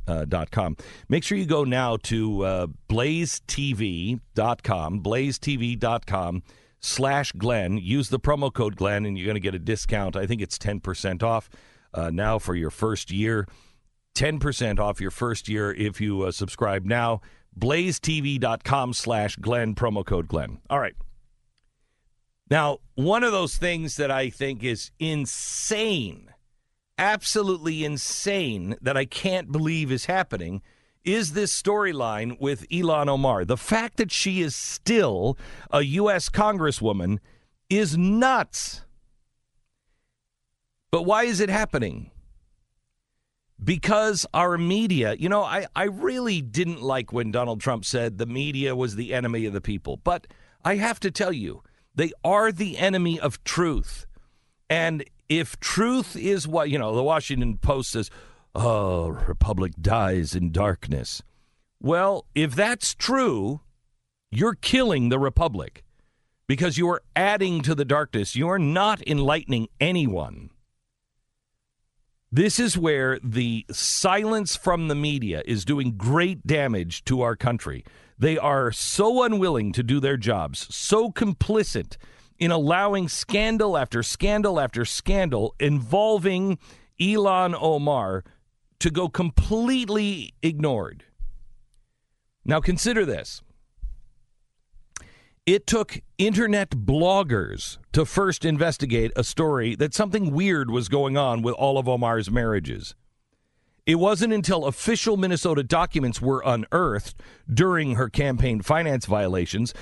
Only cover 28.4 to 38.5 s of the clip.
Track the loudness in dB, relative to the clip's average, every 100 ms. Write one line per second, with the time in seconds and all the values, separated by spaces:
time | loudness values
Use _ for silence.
28.4 | -2 -4 -6 -6 -2 -2 -2 -4 -2 -2
29.4 | -2 -2 0 0 -2 -2 0 -2 -2 -4
30.4 | -6 -8 -12 _ _ _ -2 0 0 -2
31.4 | -2 -2 0 2 0 0 -2 -2 -4 -4
32.4 | -2 -4 -4 -2 2 2 2 2 2 2
33.4 | 0 -2 2 0 0 -2 -2 0 0 0
34.4 | 0 -4 -8 -6 2 4 4 2 0 -2
35.4 | -8 -16 0 2 2 2 4 2 0 2
36.4 | 2 2 0 0 0 0 0 -2 -4 _
37.4 | _ _ 0 2 2 2 4 4 4 4
38.4 | 0